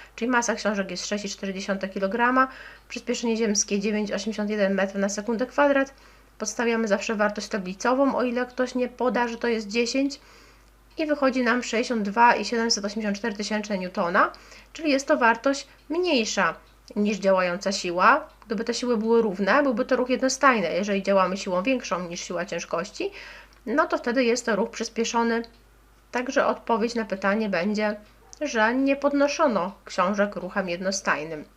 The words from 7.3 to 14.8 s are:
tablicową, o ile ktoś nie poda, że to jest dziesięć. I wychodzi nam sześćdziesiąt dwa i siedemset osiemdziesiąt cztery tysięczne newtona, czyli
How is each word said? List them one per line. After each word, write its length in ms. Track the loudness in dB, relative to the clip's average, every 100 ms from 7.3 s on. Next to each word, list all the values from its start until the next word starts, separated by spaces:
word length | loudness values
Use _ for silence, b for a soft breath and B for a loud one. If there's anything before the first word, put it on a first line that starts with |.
| -2 -6
tablicową, 680 | -6 -6 -2 0 2 2 2
o 80 |
ile 220 | 0 -2 -4
ktoś 300 | -4 -2 -2
nie 140 | -4
poda, 380 | -2 0 2 0
że 100 | -2
to 100 | -2
jest 200 | -2 -2
dziesięć. 520 | -2 0 0 -2 -4 B B B B B _ _ -4
I 80 | -2
wychodzi 380 | 2 2 2
nam 200 | 2 0
sześćdziesiąt 380 | 0 -2 0 -2
dwa 340 | 0 4 6 6
i 100 | 0
siedemset 400 | -2 0 -2 -4
osiemdziesiąt 320 | -4 -4 -4
cztery 180 | -4 -6
tysięczne 420 | -4 -4 -4 -4
newtona, 540 | -4 -2 0 2 2 B B B B
czyli 180 | -4